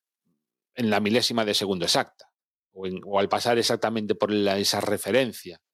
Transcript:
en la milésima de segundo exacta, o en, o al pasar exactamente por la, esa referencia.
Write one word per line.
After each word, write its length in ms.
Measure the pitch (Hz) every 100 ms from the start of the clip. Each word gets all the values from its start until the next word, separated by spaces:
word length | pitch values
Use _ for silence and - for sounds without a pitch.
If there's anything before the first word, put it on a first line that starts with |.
| _ _ _ _ _ _ _ -
en 140 | 113
la 100 | 101
milésima 460 | 104 117 - 120 107
de 80 |
segundo 320 | 98 98 92 85
exacta, 460 | 139 120 _ - _ _ _ _
o 120 | 95 95
en, 160 | 92 95
o 140 | 98
al 100 | 98
pasar 280 | 104 120 120
exactamente 580 | 110 117 110 113 104 101
por 160 | 101
la, 260 | 104 101 98
esa 220 | 98 104
referencia. 800 | 101 104 101 120 123 - 90 82 _